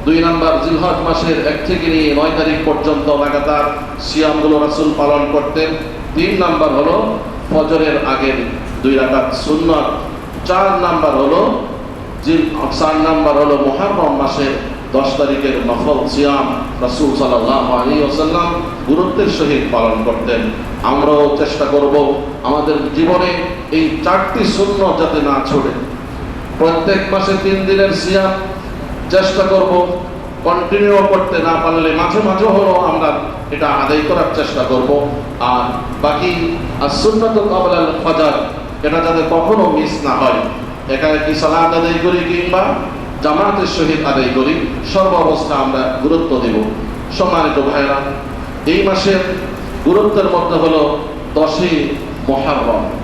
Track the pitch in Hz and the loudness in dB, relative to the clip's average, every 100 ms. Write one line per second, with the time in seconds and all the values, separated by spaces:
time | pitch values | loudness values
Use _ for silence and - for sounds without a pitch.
0 | 135 165 165 165 160 160 160 160 180 160 | 2 2 2 2 2 2 0 0 0 0
1 | 165 160 165 151 151 147 - 175 165 160 | -2 0 0 0 0 -2 -2 -2 0 2
2 | 151 143 156 156 156 151 151 143 151 143 | 2 2 0 0 0 0 0 0 0 0
3 | 139 143 143 143 147 147 147 147 - - | 0 0 0 0 0 0 0 -4 -8 -8
4 | - 156 156 151 151 151 147 151 151 151 | -4 0 2 2 2 4 2 0 0 2
5 | 147 147 143 147 - 156 160 160 - - | 2 2 2 0 0 -2 -2 -4 -6 -8
6 | - 151 185 196 175 156 151 135 156 190 | -4 -2 0 2 0 2 2 2 2 2
7 | 220 - - - - 156 151 160 151 147 | 0 -4 -8 -10 -2 0 2 2 2 0
8 | 151 131 135 123 117 - - - 131 135 | 0 0 0 -2 -4 -6 -8 -2 2 2
9 | 127 135 127 - 151 151 165 151 - - | 2 2 0 -4 -2 0 2 2 0 -4
10 | - - - - - 185 196 190 175 160 | -8 -10 -10 -8 0 2 2 2 0 2
11 | 151 131 139 175 220 - - - - - | 2 2 2 2 2 0 -6 -8 -10 -12
12 | - - 147 160 - - 135 123 156 156 | -12 -6 0 2 2 -2 -4 0 0 2
13 | 160 156 151 143 147 143 143 135 196 170 | 2 2 2 4 4 2 2 0 0 0
14 | 151 139 135 147 135 135 - - - 135 | 0 0 -2 0 -2 -2 -6 -8 -2 0
15 | 135 - 139 135 135 123 120 117 135 139 | 0 0 0 2 0 0 -2 0 0 0
16 | - 143 143 139 131 123 - - 127 127 | 0 2 2 2 -2 -4 -6 -4 -4 0
17 | 147 139 131 120 113 135 127 123 127 151 | 0 2 2 2 2 0 0 0 2 2
18 | 143 147 156 175 170 165 - - 123 160 | 0 0 0 0 0 -2 -6 -6 0 2
19 | 180 - 196 - 147 135 - 117 113 110 | 2 2 0 2 0 0 0 0 0 0
20 | 113 113 - 117 110 107 - - 110 143 | -2 -2 -2 -2 -2 -4 -8 -4 -2 2
21 | 143 147 147 143 151 - 135 143 143 147 | 2 4 4 2 -2 0 0 2 4 2
22 | 139 - - - 120 147 151 143 139 147 | 2 0 -4 -6 -2 0 0 0 -2 0
23 | 165 185 180 170 170 - - 160 156 - | 2 2 2 -2 -4 -8 -2 0 0 0
24 | 175 190 190 233 202 - 196 196 185 151 | 0 0 0 0 0 0 0 2 0 2
25 | 160 151 143 135 - 147 127 - - - | 0 0 0 0 0 0 0 -4 -8 -10
26 | - - - - - - 165 165 202 190 | -10 -10 -8 -8 -10 0 2 2 0 0
27 | - 190 190 185 190 190 190 196 196 170 | 0 -2 0 0 0 0 2 2 2 2
28 | 170 190 190 190 190 - - - - - | 0 2 2 -2 -6 -8 -8 -10 -8 -8
29 | - 190 190 190 190 190 185 180 180 180 | 2 2 2 2 2 2 4 2 0 -2
30 | - - - - 165 180 175 202 208 196 | -8 -10 -12 -4 -2 0 0 2 4 4
31 | 196 190 190 175 160 156 165 165 160 156 | 4 2 0 0 0 0 0 2 0 0
32 | 175 196 208 190 190 190 190 180 170 160 | 0 2 2 2 4 4 4 2 2 0
33 | 156 143 151 - - 147 151 139 139 151 | 0 -2 -6 -8 -8 -2 0 0 2 0
34 | - 175 147 - 143 135 123 127 127 143 | 2 0 0 -2 -2 -2 0 0 2 0
35 | 143 - - - 123 123 123 - - 127 | 0 -4 -8 -4 0 0 -2 -4 -6 -2
36 | 147 151 180 175 165 170 156 - 147 143 | -2 0 -2 -2 -2 -4 -6 -4 -2 2
37 | 214 220 220 220 202 185 180 170 160 143 | 2 2 2 2 2 2 2 2 0 -2
38 | 160 160 151 147 143 - - - 151 165 | -2 2 2 0 -4 -8 -10 -4 -2 0
39 | 165 165 156 165 110 107 - - - - | 0 0 2 0 2 2 2 2 -2 -2
40 | 143 127 131 - 107 - - - - 135 | -2 2 2 2 -2 -6 -10 -10 -4 0
41 | 156 151 156 151 156 165 170 165 165 165 | 0 0 0 0 0 2 2 2 0 0
42 | 175 175 170 175 175 185 - - - - | 0 0 0 -2 0 0 0 -2 -6 -8
43 | - - 151 151 208 190 175 - 156 156 | -10 -4 0 2 2 0 -2 0 0 0
44 | 139 135 123 127 135 165 - - - 196 | 0 0 0 2 0 0 -2 -6 -2 2
45 | 190 175 165 156 - 139 131 131 127 - | 2 4 2 0 0 -2 0 0 -2 -2
46 | 143 165 165 127 120 107 107 - - - | 0 0 0 0 0 0 -2 -4 -6 -8
47 | - - 180 165 156 143 135 147 139 139 | -8 -2 0 2 0 0 0 0 0 -2
48 | 139 139 - - - - 151 175 196 190 | -4 -8 -8 -8 -8 -6 0 2 2 2
49 | 202 190 185 190 - - - - - 190 | 2 0 0 -4 -6 -8 -8 -2 2 4
50 | 208 202 180 175 170 165 160 156 147 151 | 4 2 2 0 0 0 2 2 2 -2
51 | - - - 151 156 - 180 151 139 143 | -6 -10 -4 0 0 0 0 0 0 -4
52 | - - - 135 135 135 117 127 - - | -8 -6 -2 0 0 0 0 0 -2 -6